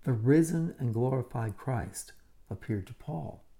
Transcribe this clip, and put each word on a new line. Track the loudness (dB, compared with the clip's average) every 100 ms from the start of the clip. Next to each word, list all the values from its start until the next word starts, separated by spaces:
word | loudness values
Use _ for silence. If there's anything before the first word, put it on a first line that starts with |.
the | 0
risen | 2 6 6 6 2 -2 -2
and | -2
glorified | 0 2 0 -2 -4 -4 -4
Christ | -4 -2 -4 -10 -14 -18 -20 -20 -10
appeared | -10 -4 -4 -4
to |
Paul | -12 -10 -8 -8 -12 -20